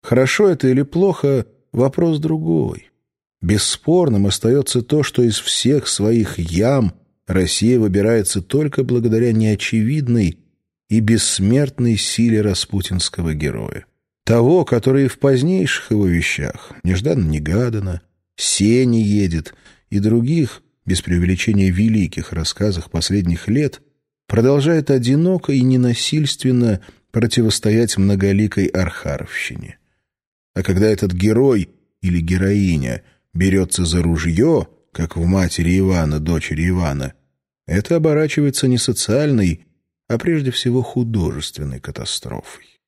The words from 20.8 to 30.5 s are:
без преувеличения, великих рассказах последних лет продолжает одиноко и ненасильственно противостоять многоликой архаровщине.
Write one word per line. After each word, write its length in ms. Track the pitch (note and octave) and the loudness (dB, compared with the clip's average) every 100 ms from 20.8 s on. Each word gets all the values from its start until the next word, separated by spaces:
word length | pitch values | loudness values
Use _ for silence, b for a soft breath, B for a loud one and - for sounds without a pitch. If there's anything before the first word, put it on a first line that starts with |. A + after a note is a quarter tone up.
| - | -4
без 140 | F#2 | -4
преувеличения, 680 | - F2 F2 F#2 - G2+ F#2+ | 0 0 2 0 2 2 2
великих 640 | F2+ A2 A2 F2 - E2+ | 2 2 2 0 -4 -8
рассказах 580 | E2 D#2 - G#2 F2+ - | -6 -6 -2 -2 -2 -4
последних 580 | E2 - G2+ F2 E2+ - | -6 -2 0 0 -2 -2
лет 320 | A#2 C3 - _ _ _ _ _ | 0 -2 -6 _ _ _ _ _
продолжает 640 | A#2 B2 C#3+ D3 D#3+ D3 | 2 4 4 2 0 2
одиноко 640 | C3+ A#2+ C#3+ F3 F#3 - | 0 2 2 2 0 0
и 80 | C#3 | 2
ненасильственно 1160 | B2+ B2+ B2 A#2 - D#3 C#3+ - C3+ B2 A#2+ G2 B B _ | 4 4 2 0 -2 0 -2 -2 0 2 2 0 B B _
противостоять 840 | A#2 A#2+ - A2 - G#2+ A2 A#2 - | -2 0 2 2 0 2 2 2 2
многоликой 720 | G2 G2 G2 G2 G#2+ - F#2+ | 2 2 2 2 0 0 -2
архаровщине. 1120 | F2+ F#2 - - C#2 - - - - - - _ _ _ _ _ _ _ | 0 -4 -4 -8 -8 -8 -8 -8 -12 -16 -20 _ _ _ _ _ _ _